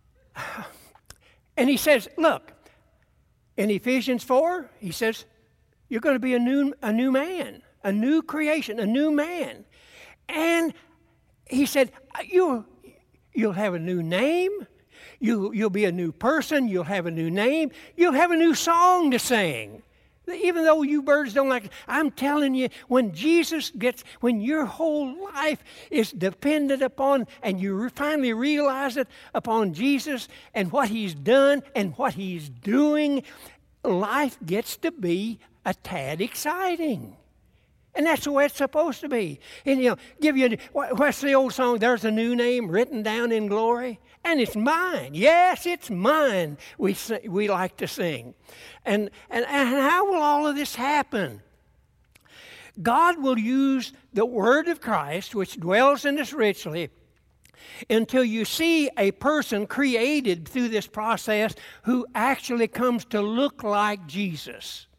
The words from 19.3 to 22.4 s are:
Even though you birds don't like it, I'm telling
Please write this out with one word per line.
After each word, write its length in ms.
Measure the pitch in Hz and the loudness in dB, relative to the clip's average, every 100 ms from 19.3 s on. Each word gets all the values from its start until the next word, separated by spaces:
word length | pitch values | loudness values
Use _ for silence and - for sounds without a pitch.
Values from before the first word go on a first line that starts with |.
| 233 180 120 107 110 _ _ _ _ - | 2 2 -2 -8 -16 _ _ _ _ -12
Even 300 | 339 359 339 | -2 0 4
though 200 | 320 311 | 4 4
you 200 | 285 294 | 2 0
birds 320 | 277 285 277 | 2 2 2
don't 140 | 214 269 | 0 0
like 160 | 247 | 0
it, 80 | 202 - - | -4 -14 -4
I'm 240 | 254 311 | -2 -2
telling 420 | - 277 294 | 0 0 2